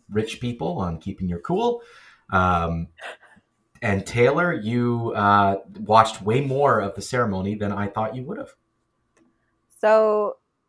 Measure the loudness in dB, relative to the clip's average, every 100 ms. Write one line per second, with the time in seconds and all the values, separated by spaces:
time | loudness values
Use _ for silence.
0 | -8 -4 -4 -4 -8 -4 -4 -4 -4 -6
1 | -8 -6 -4 -4 -2 0 0 -2 -6 -20
2 | -20 _ -4 0 2 2 0 -4 -8 -12
3 | -18 -18 _ _ _ _ _ _ -2 -2
4 | -2 2 4 4 0 -2 -2 0 0 0
5 | -2 0 4 6 4 2 -4 -8 2 4
6 | 4 0 -2 0 0 0 2 2 -2 -6
7 | -6 -2 -2 -2 -4 -4 -4 -4 -6 -4
8 | -6 -6 -10 -12 -14 _ _ _ _ _
9 | _ _ _ _ _ _ _ _ 4 6
10 | 4 2 0 -4 _ _